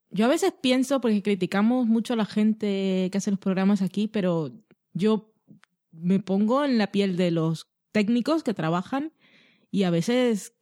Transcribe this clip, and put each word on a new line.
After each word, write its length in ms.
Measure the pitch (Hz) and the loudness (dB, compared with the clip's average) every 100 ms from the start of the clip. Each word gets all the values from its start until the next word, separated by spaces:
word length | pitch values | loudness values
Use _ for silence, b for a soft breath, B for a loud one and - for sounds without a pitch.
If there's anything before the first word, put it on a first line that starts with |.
| _ | _
yo 140 | 180 226 | -2 0
a 20 | |
veces 240 | 320 381 - | 2 0 0
pienso, 400 | 254 254 254 277 | 0 0 2 0
porque 220 | 240 208 | 0 0
criticamos 640 | 202 202 180 196 220 254 233 | 0 -2 0 0 2 2 2
mucho 260 | 226 220 | 0 0
a 20 | 240 | -2
la 100 | 208 | -2
gente 840 | 214 214 214 208 196 190 185 185 | 0 0 2 -2 -2 0 0 0
que 80 | 196 | -2
hace 120 | 208 | -2
los 100 | 196 | -2
programas 420 | 196 185 190 208 | -2 0 2 2
aquí, 260 | 190 - 214 | 0 -2 -4
pero 440 | 220 185 170 147 123 _ _ _ | -2 0 0 -4 -10 _ _ _
yo 400 | 165 214 220 214 _ _ - _ _ _ | -2 0 0 -4 _ _ -20 _ _ _
me 300 | 160 175 190 | -8 -2 0
pongo 440 | 208 196 214 262 | 0 0 2 2
en 140 | 285 240 | 2 0
la 140 | 202 | 0
piel 240 | 202 202 175 | 0 0 0
de 140 | 180 | 0
los 360 | 165 160 160 - _ _ | 2 0 -2 -8 _ _
técnicos 500 | 214 202 240 233 320 | -2 0 0 0 -2
que 120 | 269 | -2
trabajan 580 | 202 160 175 185 269 311 - b b b b b | -4 -2 -2 -4 -6 -8 -12 b b b b b
y 100 | 185 | -2
a 80 | 185 | 0
veces 640 | 170 170 247 247 214 - - | 0 0 0 2 0 -4 -16